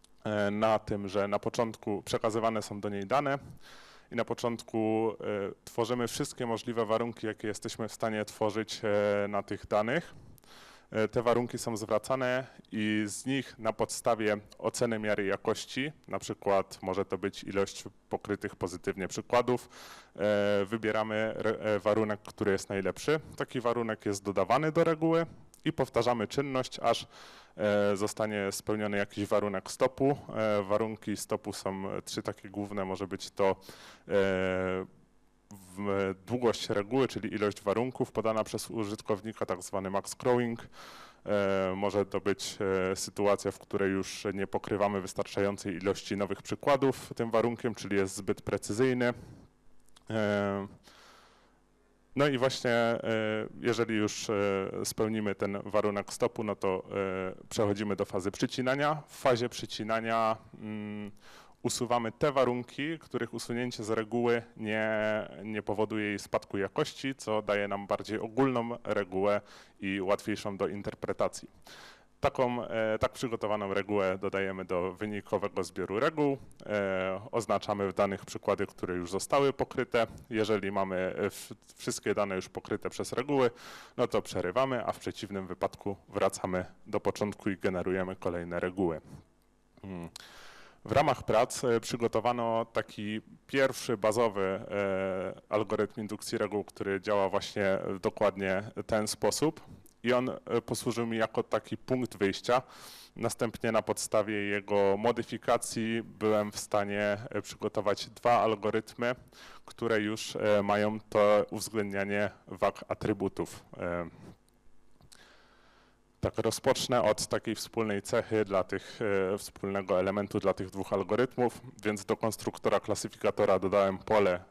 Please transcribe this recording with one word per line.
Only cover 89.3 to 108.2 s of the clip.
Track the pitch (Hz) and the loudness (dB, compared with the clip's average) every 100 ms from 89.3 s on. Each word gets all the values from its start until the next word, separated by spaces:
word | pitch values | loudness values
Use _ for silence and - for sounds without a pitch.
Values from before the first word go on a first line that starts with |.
| _ _ _ _ _ | _ _ _ _ _
Hmm. | 98 90 85 - - - - - - - 107 | -12 -10 -10 -14 -20 -20 -20 -20 -20 -12 0
W | |
ramach | 120 151 123 | 4 4 2
prac, | - 110 127 - | 2 4 4 2
e, | 127 117 | 2 2
przygotowano | - 120 117 113 117 120 117 113 113 | 2 0 0 2 2 0 0 0 0
taki | 117 - - 104 107 - - - | -4 -4 -6 -6 -6 -8 -18 -4
pierwszy | 135 135 - - 110 | 2 2 2 -4 2
bazowy, | 110 107 117 101 | 2 4 2 2
e, | 95 98 - 101 98 95 95 92 92 - - | 0 -2 -4 -2 0 0 -2 -2 -6 -8 -2
algorytm | 107 104 107 104 - | 0 2 0 0 -2
indukcji | 104 104 - 113 | -8 -8 -4 -2
reguł, | 104 104 | 0 -2
który | 95 - 98 98 | -6 -6 -2 -2
działa | 104 104 95 | 2 2 4
właśnie | 98 - 104 98 95 - | 0 -2 0 2 2 0
w | 95 | -2
dokładnie | 107 - 101 95 95 95 107 - - | -2 2 2 2 0 0 -2 -8 -2
ten | 110 107 | 0 0
sposób. | - 107 - 151 - - - - _ | 0 0 2 0 -2 -10 -20 -20 _
I | 117 | 2
on, | 123 127 | 2 2
e, | - - 117 - | -4 -2 -2 0
posłużył | 117 127 113 117 | -4 -2 -2 -2
mi | 113 | 0
jako | 113 - | 0 0
taki | - 110 - 110 | 0 0 -2 -8
punkt | - 131 120 - | -2 -2 -2 0
wyjścia. | 98 - - 127 - - - - - - | 0 2 2 2 0 -10 -18 -20 -16 -4
Następnie | 113 - 117 - 117 | -4 -2 -4 -2 0
na | 110 | 2
podstawie | - 107 - 110 104 | 2 -2 0 2 2
jego | 104 101 101 98 104 98 101 | 0 0 -2 2 4 4 4
modyfikacji | 117 117 110 117 - 120 - 120 113 113 | 2 0 -2 -4 2 2 0 -4 -2 -2
byłem | 107 - 107 107 104 | -6 -2 2 4 2
w | - | -4
stanie, | - 104 101 101 104 101 113 | -2 0 0 0 0 0 -4
e, | 104 | -6
przygotować | - - 104 - 101 98 - | -8 -6 -4 0 0 0 -4
dwa | 110 | 0